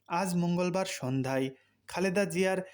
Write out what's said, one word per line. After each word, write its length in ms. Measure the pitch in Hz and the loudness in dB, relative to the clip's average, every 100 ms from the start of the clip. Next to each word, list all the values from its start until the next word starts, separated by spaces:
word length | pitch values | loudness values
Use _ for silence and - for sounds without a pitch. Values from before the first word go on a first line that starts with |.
| - | 0
আজ 200 | 175 190 175 | 0 2 0
মঙ্গলবার 500 | 175 175 180 190 190 | 2 2 2 0 -2
সন্ধ্যায় 600 | - 127 135 131 135 135 - _ _ - | -4 -2 -2 0 0 -2 -6 _ _ -8
খালেদা 360 | - 190 185 | -2 0 0
জিয়ার 340 | 185 170 190 185 185 | 0 0 0 0 -4